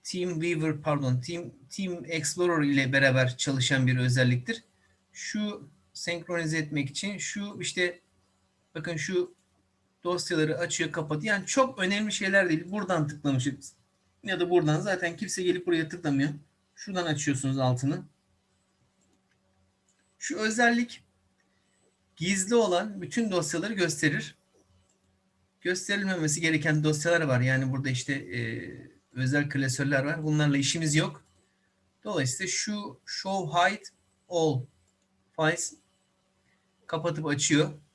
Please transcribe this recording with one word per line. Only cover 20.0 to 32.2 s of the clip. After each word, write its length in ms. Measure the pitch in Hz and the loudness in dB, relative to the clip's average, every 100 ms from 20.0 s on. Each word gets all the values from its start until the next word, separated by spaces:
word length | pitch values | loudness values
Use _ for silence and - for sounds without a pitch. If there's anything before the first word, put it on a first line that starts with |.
| _ _ | _ _
Şu 180 | - 208 | -8 -2
özellik 680 | 220 220 233 233 240 - _ _ _ _ _ _ _ _ _ _ _ | 0 4 4 4 -2 -8 _ _ _ _ _ _ _ _ _ _ _
gizli 400 | - 170 196 190 | -6 0 0 2
olan 460 | 240 208 175 214 196 | 4 4 2 -2 -8
bütün 300 | 180 - 220 | -4 -2 0
dosyaları 420 | 180 151 165 202 | 0 0 -2 -2
gösterir. 640 | 202 170 151 151 190 - - _ _ _ _ _ _ _ _ _ _ _ _ | 0 0 2 0 0 -6 -16 _ _ _ _ _ _ _ _ _ _ _ _
Gösterilmemesi 800 | 175 185 - 202 190 185 156 151 | -2 -2 -2 -2 0 0 0 0
gereken 420 | 165 156 156 151 | 2 2 2 2
dosyalar 380 | 151 151 165 170 | 2 2 2 2
var. 200 | 147 123 | 4 2
Yani 300 | 127 131 131 | 4 2 0
burada 180 | 131 135 | -2 -2
işte, 240 | 123 - | -2 -4
e, 260 | 139 - 120 113 - 87 - - _ _ | -6 -6 -6 -6 -6 -10 -14 -18 _ _
özel 380 | 123 127 147 143 | -4 0 2 0
klasörler 540 | 135 135 127 139 139 | 0 0 0 0 0
var. 200 | 143 165 | 0 -2
Bunlarla 340 | 156 151 147 139 | 0 2 4 4
işimiz 380 | 135 170 156 | 2 0 2
yok. 300 | 151 - - _ _ _ _ _ _ _ _ | 2 0 -6 _ _ _ _ _ _ _ _
Dolayısıyla 480 | 208 180 | -4 -2